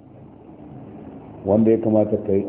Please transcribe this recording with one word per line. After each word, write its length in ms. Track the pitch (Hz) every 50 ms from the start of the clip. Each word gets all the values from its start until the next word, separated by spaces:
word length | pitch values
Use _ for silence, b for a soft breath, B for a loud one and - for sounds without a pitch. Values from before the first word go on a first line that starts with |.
| - - - - - - - - - - - - - - - - - - - - - - - - - - - - -
wanda 240 | 95 101 113 113 110
ya 80 | 113 110
kamata 380 | - 113 107 107 104 107 110
ka 160 | 104 104 98 98
yi 120 | 98 98